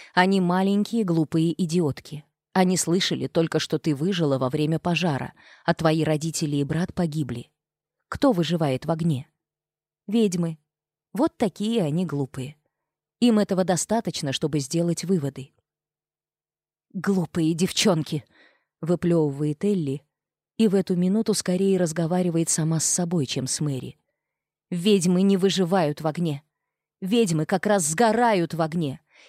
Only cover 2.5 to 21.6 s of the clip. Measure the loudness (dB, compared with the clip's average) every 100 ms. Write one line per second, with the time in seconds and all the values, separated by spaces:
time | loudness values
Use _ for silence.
2.5 | 0 2 2 0 0 0 -2 -2 0 0
3.5 | 0 -2 -2 -2 -2 -2 0 0 0 0
4.5 | 0 0 0 0 0 0 -2 -6 -14 -20
5.5 | -6 -4 0 2 2 2 0 -2 -4 -2
6.5 | -2 -2 -2 -4 -2 -2 -2 -4 -6 -12
7.5 | _ _ _ _ _ _ 0 2 2 0
8.5 | 0 0 -2 -2 -2 0 -2 -4 _ _
9.5 | _ _ _ _ _ -4 0 2 0 -4
10.5 | -6 _ _ _ _ _ -2 -2 0 -4
11.5 | -2 -4 -2 0 -2 -2 -4 -6 -8 -12
12.5 | -14 _ _ _ _ _ _ 2 4 2
13.5 | 0 0 0 0 -2 -2 -4 -4 -4 -2
14.5 | -2 -2 -2 -2 -2 0 0 -2 -8 -16
15.5 | _ _ _ _ _ _ _ _ _ _
16.5 | _ _ _ _ -6 0 0 0 0 0
17.5 | 0 0 2 2 2 0 -6 -8 _ _
18.5 | _ _ _ -2 0 2 2 2 0 -4
19.5 | -2 -2 0 -2 -6 -10 _ _ _ _
20.5 | 0 2 2 0 0 2 2 0 -2 0
21.5 | 0